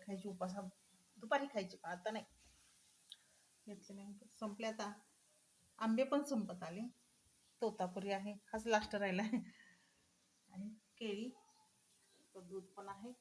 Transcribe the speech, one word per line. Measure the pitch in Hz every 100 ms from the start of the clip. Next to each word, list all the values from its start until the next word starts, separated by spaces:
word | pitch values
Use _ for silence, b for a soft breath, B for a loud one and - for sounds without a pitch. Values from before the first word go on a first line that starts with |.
खायची | - 190 202
उपासा, | 185 185 196 190 - - - _ 208
दुपारी | 226 277 277
खायची, | 214 185 -
पण | 170
आता | 180 -
नाही | 220 - - - - - - - - - B B B B _ -
घेतले, | 196 -
मँगो | 196 202 202 - -
संपले. | 214 208 220
आता | 220 208 208 - _ _ - _ _ - -
आंबे | 226 226
पण | 269 285
संपत | 285 247 185 180
आले. | 165 180 240 - _ _ _ _ - -
तोतापुरी | 220 214 180 190 196
आहे, | 196 202 208 -
हाच | 220 226
लास्ट | 214 214
राहिला | 208 196 185
आहे. | 220 233 - B B B B B _ _ _ _ _
आणि | 190 208 220 _ -
केळी, | 226 202 247 - - - - _ _ - _ - -
तो | 190
दूध | 180 190 180 202
पण | 196
आहे. | 196 233 247